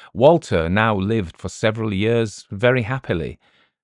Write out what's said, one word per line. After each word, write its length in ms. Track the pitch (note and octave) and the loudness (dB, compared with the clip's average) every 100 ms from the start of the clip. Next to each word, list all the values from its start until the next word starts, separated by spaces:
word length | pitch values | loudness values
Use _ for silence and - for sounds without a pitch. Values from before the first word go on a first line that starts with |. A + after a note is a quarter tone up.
| - | -14
Walter 540 | F2+ C#3 E3+ - F2+ D#2+ | 4 4 4 2 -2 0
now 260 | G2+ A2 | 2 2
lived 440 | G#2 G2 A2+ E2 - | 0 0 -2 -4 -10
for 100 | F#2+ | -14
several 460 | - A2 A2 A2 | -2 -2 -2 -4
years 540 | G2 G#2+ A#2 A2+ - - | -2 0 0 -2 -6 -14
very 300 | G2+ B2 B2+ | 0 2 2
happily. 580 | G#2+ C3 - F2 C2 - _ _ _ _ | -2 -6 -4 -4 -4 -10 _ _ _ _